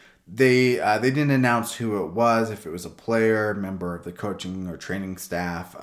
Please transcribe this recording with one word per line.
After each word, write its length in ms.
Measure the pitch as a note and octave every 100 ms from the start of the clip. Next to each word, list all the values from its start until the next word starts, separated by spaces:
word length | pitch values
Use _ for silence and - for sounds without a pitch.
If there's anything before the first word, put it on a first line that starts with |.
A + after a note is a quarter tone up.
| - _ -
They, 540 | A2 C3 B2+ B2+ B2
uh, 160 | G#2+ G#2+
they 140 | B2+
didn't 220 | C#3+ C#3+
announce 420 | C3+ B2 A#2 A2
who 280 | - A2+ G2+
it 100 | D#2+
was, 360 | G2+ A#2 A2+ A2
if 160 | G#2
it 60 | D#2
was 160 | F2+ F2
a 40 |
player, 600 | - - A2+ A2 A2 G#2+
member 420 | G2+ F#2+ F#2+ F2
of 100 | F2
the 60 | F2
coaching 560 | F2+ G#2 F2+ F#2 F#2+ F2+
or 100 | E2
training 400 | - G2 F#2+ F2+
staff, 580 | - F2 F2 E2+ F2+ -